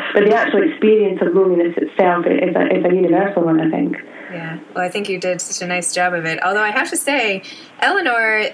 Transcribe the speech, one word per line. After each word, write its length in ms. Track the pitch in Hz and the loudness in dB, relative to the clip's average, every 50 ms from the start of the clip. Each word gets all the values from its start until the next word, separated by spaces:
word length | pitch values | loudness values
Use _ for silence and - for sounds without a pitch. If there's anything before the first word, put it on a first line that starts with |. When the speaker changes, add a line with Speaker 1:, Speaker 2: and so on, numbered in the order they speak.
| - - - | -2 0 0
Speaker 1:
but 120 | 208 202 | 2 4
the 100 | 214 226 | 4 4
actual 340 | 233 226 269 - 202 - - | 2 2 2 2 2 2 0
experience 520 | - - - 214 220 214 202 190 185 175 | 0 2 4 4 4 4 4 2 0 0
of 120 | 185 170 175 | 0 2 2
loneliness 440 | 190 190 185 180 175 170 175 170 | 4 4 4 2 2 2 0 0
itself 480 | - - - - - 190 180 175 175 170 | -2 -4 -2 0 2 2 2 2 2 2
is 300 | 180 - - 185 180 175 | 2 2 2 2 0 2
a, 220 | 180 170 - - | 0 0 2 2
is 60 | - 170 | 0 2
a 100 | 180 180 | 2 2
universal 500 | 190 185 165 165 180 202 - - 180 170 | 2 4 2 2 2 2 0 0 0 0
one, 180 | 165 160 160 | 2 2 2
I 80 | 160 160 | 2 0
think. 260 | 160 - - 180 - - - - - - - - | 0 0 -2 -2 -4 -8 -10 -14 -18 -18 -16 -14
Speaker 2:
Yeah. 280 | 185 170 165 165 160 - - - - | -14 -12 -10 -12 -12 -14 -16 -10 -6
Well, 100 | 180 180 | -6 -4
I 60 | 180 | -4
think 180 | - 208 202 | -4 -6 -4
you 100 | 202 190 | -4 -6
did 220 | 180 180 180 180 175 | -4 -2 -4 -4 -4
such 240 | - - - - 185 | -6 -8 -8 -8 -4
a 40 | |
nice 260 | 175 180 180 175 - - | -4 -4 -2 -2 -2 -2
job 200 | 180 180 180 180 | 0 0 0 0
of 120 | 170 160 | -2 -4
it. 180 | 160 160 - - | -4 -4 -2 -2
Although 200 | 180 196 208 214 | 0 0 0 0
I 80 | 214 | 0
have 180 | 214 254 311 339 | 0 -2 -2 -2
to 80 | 359 | -2
say, 440 | - - 277 285 277 233 214 190 196 - - - - - - - - | -2 0 0 0 0 0 -2 -2 -4 -8 -12 -18 -20 -20 -20 -6 -2
Eleanor 680 | - 262 349 403 359 262 240 233 226 220 220 214 214 - | -2 0 0 0 0 0 0 0 0 0 0 0 -2 -4